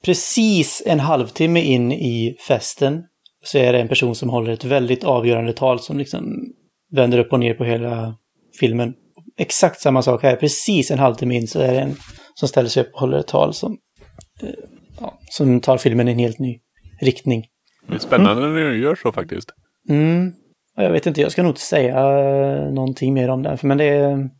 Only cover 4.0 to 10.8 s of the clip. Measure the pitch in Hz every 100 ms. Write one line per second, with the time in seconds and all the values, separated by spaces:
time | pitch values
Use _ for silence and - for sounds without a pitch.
4 | 123 113 123 120 113 113 127 139 123 127
5 | 160 123 117 117 117 113 131 127 - 143
6 | 139 - - - - - _ _ _ 143
7 | 123 123 117 127 117 113 120 117 120 117
8 | 113 110 _ _ _ - 120 117 120 131
9 | _ _ - - 175 - 175 - 147 131
10 | 127 120 139 123 151 - - 190